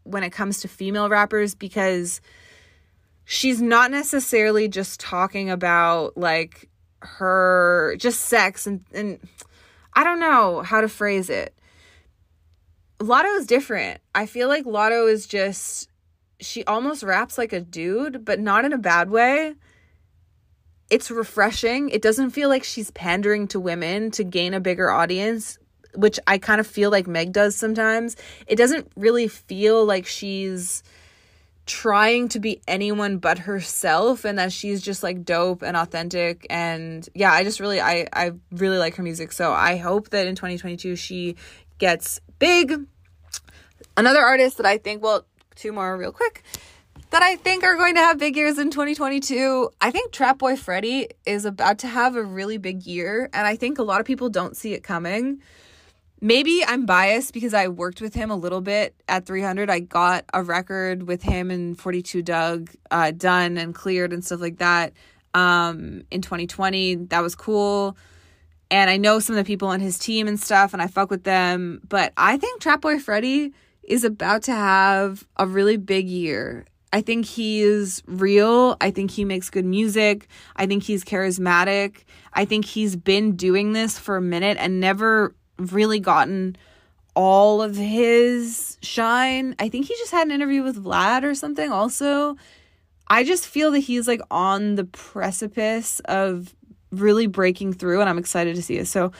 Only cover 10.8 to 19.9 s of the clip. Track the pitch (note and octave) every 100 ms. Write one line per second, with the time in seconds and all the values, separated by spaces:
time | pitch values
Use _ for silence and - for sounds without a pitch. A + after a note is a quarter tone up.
10.8 | A3 - G#3 G3 F3+ G2 - - _ _
11.8 | _ _ _ _ _ _ _ _ _ _
12.8 | _ - G#3+ B3+ F#4+ G4+ C#4 B3 C#4 G#3
13.8 | G2 - _ G3 G#3+ A#3+ B3+ D4 B3+ G#3+
14.8 | G#3+ A#3 A3+ A3 - G3+ G3 F#3+ - -
15.8 | - _ _ _ _ _ - - - G#3+
16.8 | C4+ D4+ G3 F#3+ A#3+ - A#3 F#3 E3+ E3
17.8 | E3+ G#3+ D4 B3+ G#3+ G3+ G#3 G3+ C4+ C#4
18.8 | F#3 E3+ F3+ A3 A#3+ C#4+ D#4 D4+ _ _
19.8 | _